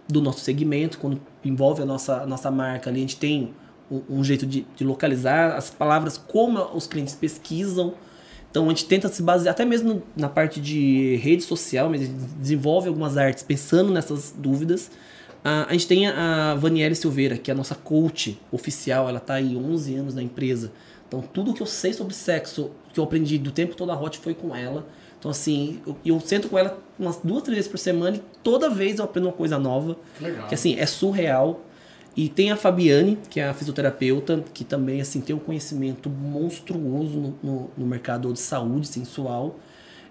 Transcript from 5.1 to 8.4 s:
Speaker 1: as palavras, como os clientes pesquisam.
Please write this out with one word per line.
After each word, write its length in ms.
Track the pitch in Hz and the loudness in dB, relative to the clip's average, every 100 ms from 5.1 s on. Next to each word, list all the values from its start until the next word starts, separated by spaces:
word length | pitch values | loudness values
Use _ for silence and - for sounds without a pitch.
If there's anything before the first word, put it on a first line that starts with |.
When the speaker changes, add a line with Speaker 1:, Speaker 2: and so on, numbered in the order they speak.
| 127 127 151 165 143 | 2 2 4 4 2
Speaker 1:
as 140 | - | -6
palavras, 480 | - 151 156 160 - | -2 2 2 2 -6
como 420 | - 208 233 220 185 165 | -2 2 4 2 0 -4
os 100 | - | -6
clientes 280 | 156 139 143 | -6 -6 -4
pesquisam. 760 | 156 - - 160 196 180 175 175 - - - - | -4 -4 -6 -4 -2 0 0 -4 -16 -20 -20 -20